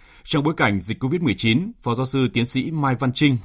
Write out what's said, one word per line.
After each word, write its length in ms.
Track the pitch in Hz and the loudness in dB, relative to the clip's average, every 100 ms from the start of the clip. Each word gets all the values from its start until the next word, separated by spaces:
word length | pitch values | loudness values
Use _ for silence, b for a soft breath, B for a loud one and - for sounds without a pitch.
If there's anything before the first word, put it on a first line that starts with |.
| b b | b b
Trong 200 | - 151 | -2 0
bối 100 | 147 160 | 0 2
cảnh 220 | 131 101 | 0 0
dịch 200 | 90 113 | -2 -4
covid 220 | 131 170 | -2 0
mười 120 | 156 95 | 0 0
chín, 340 | 113 123 196 - | 2 2 0 -6
Phó 140 | 120 117 | -4 -2
giáo 100 | 127 | -2
sư 220 | 139 123 | 0 0
tiến 120 | 117 120 | 0 -2
sĩ 260 | 135 165 | -2 -4
Mai 240 | 160 139 120 | -2 0 0
Văn 180 | 131 | -2
Trinh, 240 | 123 151 120 | 2 2 2